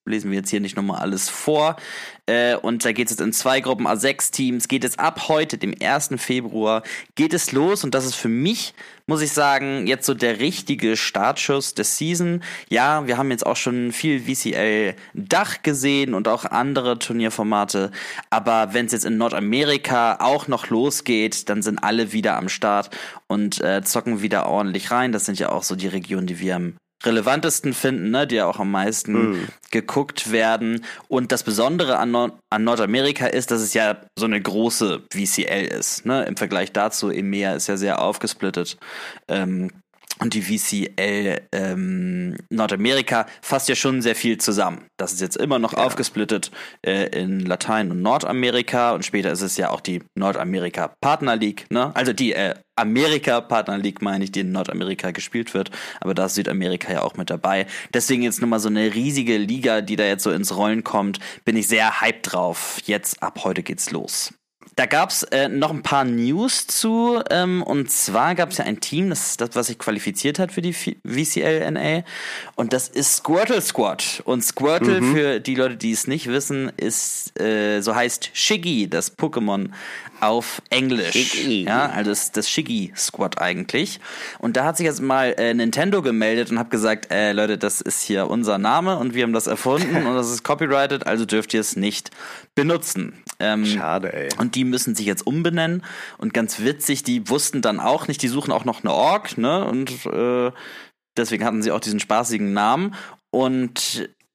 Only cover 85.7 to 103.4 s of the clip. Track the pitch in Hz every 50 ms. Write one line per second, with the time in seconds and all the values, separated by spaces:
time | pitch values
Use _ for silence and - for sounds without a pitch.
85.7 | - 139 170 196 202 190 143 127 113 110 110 110 113 117 117 117 117 117 117 -
86.7 | 123 110 110 110 110 107 - - 85 104 107 104 101 107 107 107 104 95 104 104
87.7 | - - - - - - - - 101 98 95 - 104 120 113 107 101 98 101 113
88.7 | 135 165 185 190 185 151 120 123 117 123 120 117 113 113 - - 107 - - 127
89.7 | 139 165 180 - 170 - 139 120 127 127 120 117 120 117 - - 151 151 160 139
90.7 | 139 139 139 135 139 131 - 78 107 113 113 95 110 110 104 - - 110 104 -
91.7 | - 98 98 104 104 - - - - - - - - - - _ - 139 143 165
92.7 | 170 165 - - - 95 - - - - - - - - - 107 107 107 107 104
93.7 | 104 98 78 80 85 95 95 87 - 76 71 69 - - 117 117 - 131 127 127
94.7 | 127 123 - 120 107 - 104 101 95 - - 117 143 165 170 170 170 165 165 165
95.7 | 175 180 - - - - - - - - - 110 - 117 113 107 - 104 110 135
96.7 | 147 147 - 151 139 139 - 127 123 120 101 101 127 147 - - - 131 117 110
97.7 | 104 - - 117 143 160 - - 139 - 135 117 123 147 - 143 - - - 123
98.7 | 110 - - - 69 87 123 160 190 214 - - - - 113 135 165 190 - -
99.7 | 120 131 135 127 127 123 - - - 101 120 123 123 123 123 127 127 - - -
100.7 | - - - - _ _ _ _ - 120 117 110 113 98 110 120 107 107 107 110
101.7 | 82 113 - 107 104 101 - - 107 117 120 - 117 101 104 98 98 101 104 113
102.7 | 131 165 190 208 196 - - - - _ _ - - 127